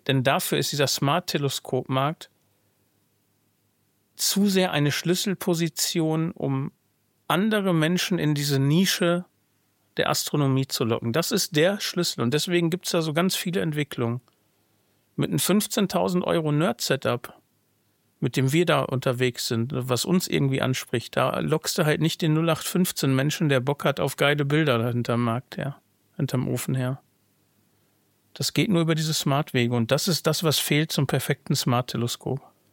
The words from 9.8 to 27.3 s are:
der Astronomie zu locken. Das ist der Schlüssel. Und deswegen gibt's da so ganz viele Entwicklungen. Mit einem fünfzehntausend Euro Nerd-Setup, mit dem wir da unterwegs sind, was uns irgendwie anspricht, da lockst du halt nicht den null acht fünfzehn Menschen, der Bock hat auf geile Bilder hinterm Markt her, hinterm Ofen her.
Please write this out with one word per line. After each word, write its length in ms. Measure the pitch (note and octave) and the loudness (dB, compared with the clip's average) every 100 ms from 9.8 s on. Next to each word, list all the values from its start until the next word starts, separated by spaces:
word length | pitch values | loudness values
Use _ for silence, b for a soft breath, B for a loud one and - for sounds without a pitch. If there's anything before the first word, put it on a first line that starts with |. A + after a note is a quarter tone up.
| _ - | _ -2
der 140 | - | -2
Astronomie 560 | D3 - D3 C#3 C3+ C3+ | -2 -2 0 2 2 0
zu 160 | - | -2
locken. 300 | A2+ A2+ A#2 | 0 0 -2
Das 180 | C#3 - | -2 0
ist 240 | G#3 - | -2 0
der 240 | D3 F3 G3+ | 2 2 0
Schlüssel. 440 | - F3 E3+ - | -4 -4 -4 -2
Und 120 | A#2 | 0
deswegen 340 | D3+ - F3 E3 | 0 0 0 0
gibt's 220 | F3+ - | -2 -2
da 100 | F3 | -2
so 120 | D#3+ | 0
ganz 240 | D3+ F#3 - | 0 0 0
viele 240 | F3+ F#3+ | -2 -2
Entwicklungen. 600 | E3+ D3 C#3+ - A#2 B2 - _ _ _ _ _ _ _ _ | -2 -2 -4 -4 -4 -4 -10 _ _ _ _ _ _ _ _
Mit 160 | - - | -4 -2
einem 80 | D#3 | 0
fünfzehntausend 880 | - G3+ - A3+ F#3+ F3+ F#3+ F3+ | 2 2 2 0 0 0 0 0
Euro 260 | - E3+ D#3 | 0 0 2
Nerd-Setup, 840 | D3 F#3+ A#3 - C3+ A#2+ A#2+ - - _ _ _ _ _ _ _ - | 2 0 0 -2 -2 0 -2 -6 -18 _ _ _ _ _ _ _ -4
mit 120 | C3 C#3 | -2 0
dem 160 | C3 | 2
wir 120 | D#3+ | 2
da 160 | E3+ C#3+ | 4 2
unterwegs 680 | - C3 C3+ B2 B2+ - - | 2 -2 0 0 0 -2 -2
sind, 240 | A#2 A#2+ | -2 -2
was 320 | C3 B2+ A#2+ - | -2 -2 -2 2
uns 220 | F3+ - | 0 2
irgendwie 340 | D#3+ C3+ C3+ | 0 0 0
anspricht, 520 | B2 C3 - A#2+ - | -2 -2 -4 -6 -2
da 260 | C3+ B2+ A#2+ | 0 0 0
lockst 360 | D3 D#3 - - | 0 -2 -2 0
du 80 | |
halt 160 | D3+ D3+ | 2 2
nicht 220 | D#3 - | 0 0
den 100 | E3 | 0
null 160 | D#3 E3 | 2 0
acht 180 | D#3 - | -2 -2
fünfzehn 480 | F3 F3+ - C#3+ | 0 0 0 0
Menschen, 360 | C3 D3 - D#3 | 2 0 0 2
der 100 | C3+ | 2
Bock 240 | B2+ C#3+ | 0 0
hat 160 | D3+ C3+ | 0 0
auf 160 | C#3 - | -2 2
geile 300 | C#3+ D3 C#3+ | 2 2 2
Bilder 420 | D3+ D3+ A#2 A#2+ | 2 2 2 2
hinterm 340 | A#2+ A#2+ A#2+ | 0 0 0
Markt 360 | A#2+ A#2+ - - | 0 -2 -4 -8
her, 200 | C#3+ - _ _ _ - | -8 -8 _ _ _ -6
hinterm 320 | C#3 B2+ C3+ | -2 -2 -2
Ofen 260 | B2 - | -4 -2
her. 280 | C3 B2+ C3+ _ _ _ | -2 -2 -4 _ _ _